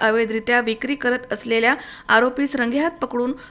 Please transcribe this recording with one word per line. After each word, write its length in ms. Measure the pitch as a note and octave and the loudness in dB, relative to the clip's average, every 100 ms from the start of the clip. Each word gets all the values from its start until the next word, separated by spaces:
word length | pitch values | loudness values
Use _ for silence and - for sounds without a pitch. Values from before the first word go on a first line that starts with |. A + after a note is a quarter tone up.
अवैधरित्या 580 | A3+ A3 A3+ A3 G#3+ A#3+ | 2 2 0 -2 0 0
विक्री 360 | A3+ A3 B3+ C#4 | 2 -4 -4 -2
करत 380 | B3 B3 A#3+ | 0 -2 -4
असलेल्या 420 | - A#3+ A3+ A3+ C#4 - - - | -8 0 2 2 0 -4 -16 2
आरोपीस 460 | A3 B3 B3+ C#4 C4+ | 4 4 0 -2 0
रंगेहात 360 | A#3 C4+ D#4+ | -2 0 -2
पकडून 420 | E4+ B3+ A#3+ B3 - - | -2 -4 -2 -2 -4 -12